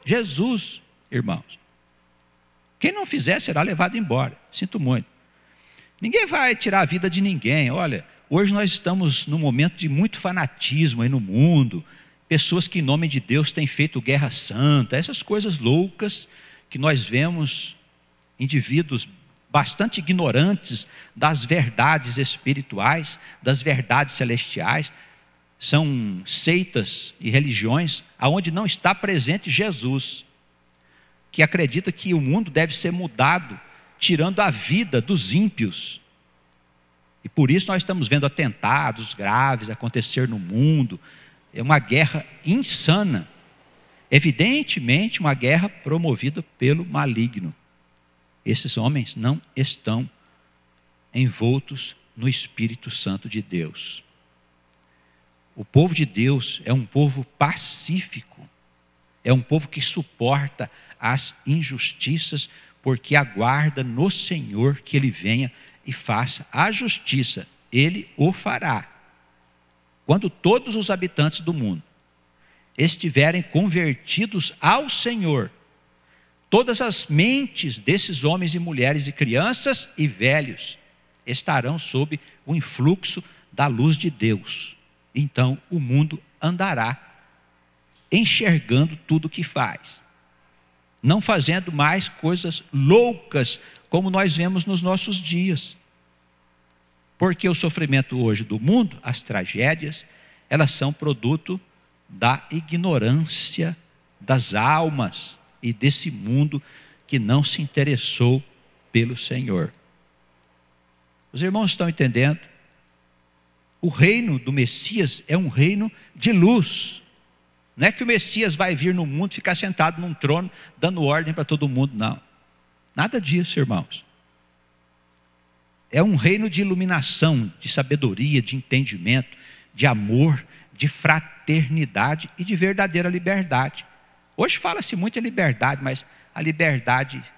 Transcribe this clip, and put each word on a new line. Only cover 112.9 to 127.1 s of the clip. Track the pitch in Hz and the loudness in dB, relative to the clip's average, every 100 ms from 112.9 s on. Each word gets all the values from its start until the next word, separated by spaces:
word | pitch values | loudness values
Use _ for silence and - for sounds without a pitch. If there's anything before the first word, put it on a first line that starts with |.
| _ _ _ _ _ _ _ _ _ | _ _ _ _ _ _ _ _ _
O | 175 | -2
reino | 135 165 233 233 131 | 4 6 6 2 -2
do | 127 | -2
Messias | 139 120 - - 214 147 - - | 0 0 -2 -2 0 -2 -2 -2
é | 170 | 0
um | 165 | 0
reino | 110 156 202 220 - - | 2 2 2 -2 -6 -20
de | - 226 | -2 2
luz. | 196 185 240 147 - - - - _ _ _ _ _ _ | 6 6 6 2 -4 -10 -14 -20 _ _ _ _ _ _
Não | - 196 | 0 0
é | |
que | - | 2
o | 240 | 0
Messias | 220 - 214 214 | 2 0 0 0
vai | 151 185 | 0 0
vir | 147 175 | 0 0
no | 180 156 | 0 -2
mundo, | 143 196 | -2 -4
ficar | - - | -4 -2
sentado | 175 196 180 160 165 | -2 -2 2 0 0
num | 175 | -8
trono, | 151 143 160 185 - - - | -4 0 0 -2 -12 -20 -2
dando | 170 180 | -2 2
ordem | 139 151 156 | 2 2 -2
para | 160 | -4
todo | 147 151 143 | -2 -2 0
mundo, | 127 139 | 0 0
não. | 110 110 - _ _ _ _ _ _ _ | -2 -4 -4 _ _ _ _ _ _ _
Nada | - 208 247 | -4 -2 -2
disso, | 151 175 175 165 | -2 -2 0 -2
irmãos. | 127 95 - - - _ _ _ _ _ _ _ _ _ _ _ _ _ _ _ _ _ _ | 0 -2 -6 -14 -20 _ _ _ _ _ _ _ _ _ _ _ _ _ _ _ _ _ _
É | 135 | 2
um | 208 151 | 4 4
reino | 127 208 214 | 4 2 0
de | 160 | 0
iluminação, | 202 185 185 165 135 | 0 0 0 0 0